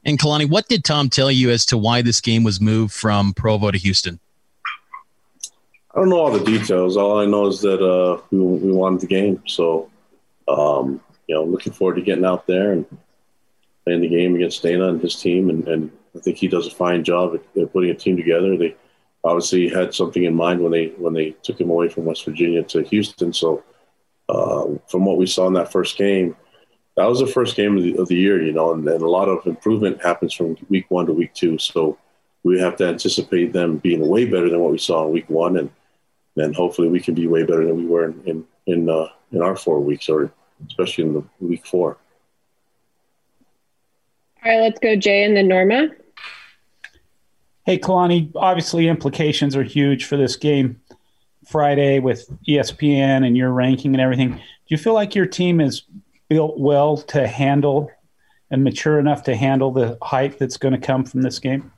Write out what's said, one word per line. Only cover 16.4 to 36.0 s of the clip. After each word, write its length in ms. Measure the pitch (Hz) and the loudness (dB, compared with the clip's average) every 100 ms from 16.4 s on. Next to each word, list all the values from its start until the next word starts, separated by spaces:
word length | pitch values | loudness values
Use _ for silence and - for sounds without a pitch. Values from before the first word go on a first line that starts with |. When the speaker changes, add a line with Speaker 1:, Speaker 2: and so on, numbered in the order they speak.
| - | -2
Speaker 2:
does 200 | 87 85 | -2 -4
a 20 | |
fine 340 | - 87 87 | -4 -2 0
job 300 | 82 87 90 | 0 0 0
at, 260 | 82 - 92 | -4 -6 -4
at 120 | 82 | -2
putting 180 | 92 90 | 0 -2
a 40 | |
team 220 | 85 - 90 | -2 -2 0
together. 400 | 82 85 95 90 | 0 0 2 0
They 200 | 82 - _ _ _ _ | -2 -4 _ _ _ _
obviously 440 | 82 85 - 92 87 | -2 0 0 0 0
had 240 | 92 90 | 0 -4
something 320 | - 85 87 | -4 -4 -2
in 100 | 87 | 0
mind 280 | 82 85 87 | 0 0 0
when 100 | 85 | 0
they, 140 | 82 80 - | 0 -2 -4
when 160 | 85 | -4
they 200 | 82 78 - | -2 -4 -6
took 180 | - - | -12 -6
him 80 | 87 | -2
away 200 | 85 85 | 0 -2
from 180 | - 82 | -4 -6
West 180 | 78 | -6
Virginia 380 | - 76 85 85 | -10 -2 0 0
to 200 | 80 82 | -2 -4
Houston. 520 | 76 104 104 - 85 | 0 -2 -2 -4 -4
So, 280 | 85 82 76 - _ _ _ _ _ - | -2 -2 -2 -6 _ _ _ _ _ -6
uh, 360 | - 50 - 80 73 - | -2 -2 -2 -4 -8 -6
from 180 | 92 | 0
what 140 | 98 85 | 0 2
we 80 | 92 | 0
saw 220 | - 92 | 0 2
in 60 | |
that 180 | 92 85 | 0 0
first 260 | 95 85 - | -2 -2 0
game, 360 | 101 98 87 - _ _ _ _ _ - | 0 2 0 -6 _ _ _ _ _ 0
that 100 | 101 | 2
was 120 | 123 | 2
the 60 | 135 | 0
first 260 | 131 110 | 0 -2
game 220 | - 104 98 | 0 2 2
of 80 | |
the, 120 | 87 - | 0 -2
of 120 | 90 | 0
the 80 | 90 | 2
year, 260 | 98 95 | 2 2
you 80 | 80 | 0
know, 220 | 80 80 | 0 0
and, 160 | 82 76 | 0 -2
and 140 | 82 | 0
a 60 | 82 | 0
lot 200 | 90 98 | 2 0
of 180 | 90 90 | -2 -4
improvement 560 | 82 107 110 101 - | -4 -2 0 0 -2
happens 320 | 87 87 82 | -4 -2 -4
from 220 | - 82 80 - | -4 -6 -6 -2
week 180 | 95 - | -2 0
one 180 | 90 82 | -2 0
to 60 | |
week 200 | 80 80 | -2 -4
two. 240 | - 85 78 | -2 -2 -2
So 400 | - 82 78 - _ _ _ _ | -4 -2 -2 -4 _ _ _ _
we 160 | 87 92 | 0 2
have 160 | 90 - | 0 0
to 100 | 90 | -2
anticipate 640 | 82 95 - - 90 87 | -2 -4 -4 -2 -2 0
them 240 | 92 85 78 | 0 -2 -2
being 320 | 87 82 78 | -2 0 2
way 160 | 104 | 2
better 260 | 120 92 87 | 2 0 0
than 80 | 85 | 2
what 140 | 85 | 0
we 60 | 80 | 0
saw 280 | - 82 78 | 0 -2 0
in 60 | |
week 180 | 82 - | -4 -2
one. 260 | 78 87 90 | -2 0 0
And 120 | 69 _ _ _ | -4 _ _ _